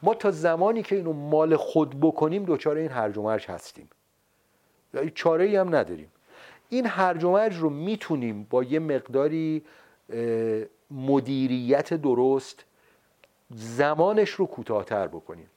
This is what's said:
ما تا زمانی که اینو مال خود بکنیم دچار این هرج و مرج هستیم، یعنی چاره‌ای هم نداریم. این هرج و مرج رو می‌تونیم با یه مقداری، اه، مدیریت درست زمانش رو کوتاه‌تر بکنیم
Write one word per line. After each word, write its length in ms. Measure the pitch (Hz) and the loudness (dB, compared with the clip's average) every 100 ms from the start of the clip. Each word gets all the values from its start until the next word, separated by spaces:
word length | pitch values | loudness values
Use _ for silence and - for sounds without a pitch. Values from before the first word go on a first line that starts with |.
ما 120 | 170 | 2
تا 180 | 226 208 | 2 0
زمانی 520 | 165 165 165 190 233 | 0 0 2 2 0
که 120 | 208 196 | 0 -2
اینو 180 | 165 | -2
مال 420 | 151 143 151 160 156 | -4 0 2 4 2
خود 440 | - 160 151 135 | 2 0 0 2
بکنیم 440 | 156 151 156 185 190 | 2 2 0 0 -2
دچار 300 | 147 156 151 | -2 0 -2
این 140 | 160 | -4
هرج 260 | 127 110 104 | -2 -2 -2
و 40 | |
مرج 240 | 104 110 - | -2 -2 -4
هستیم، 440 | 87 - - - _ _ _ _ _ _ _ _ _ _ | -12 -14 -20 -20 _ _ _ _ _ _ _ _ _ _
یعنی 180 | 127 151 156 | -6 -6 0
چاره‌ای 400 | 170 160 190 202 | 2 4 4 4
هم 200 | 185 156 | 2 2
نداریم. 360 | 104 85 78 _ _ - - - _ | 0 -4 -14 _ _ -20 -20 -20 _
این 160 | 247 233 | -2 -2
هرج 380 | 180 185 170 | 2 2 2
و 80 | 175 | 2
مرج 240 | 190 226 180 | 4 2 0
رو 140 | 160 | -2
می‌تونیم 760 | 143 170 220 - 156 120 104 104 | -2 -4 -6 -4 -2 -2 -6 -2
با 140 | 127 | -2
یه 160 | 127 151 | 0 -2
مقداری، 840 | 160 139 - 127 147 160 160 156 - - _ _ _ | 0 -4 -2 0 0 0 -2 -4 -6 -20 _ _ _
اه، 540 | 113 117 113 113 110 110 _ _ | -6 -2 -2 0 -2 -6 _ _
مدیریت 1000 | 139 131 139 120 135 131 127 123 139 151 | -8 2 2 2 -2 0 -2 2 0 2
درست 720 | 165 147 123 127 135 - - - _ _ _ _ _ _ _ _ 117 | -2 0 2 4 2 -2 -20 -20 _ _ _ _ _ _ _ _ -16
زمانش 760 | 113 117 143 151 175 214 202 | -12 0 0 4 2 4 0
رو 160 | - 185 | 0 -4
کوتاه‌تر 640 | - 113 107 95 107 92 | -4 -4 -4 -2 -2 -4
بکنیم 400 | 82 - 87 78 | -8 -16 -20 -20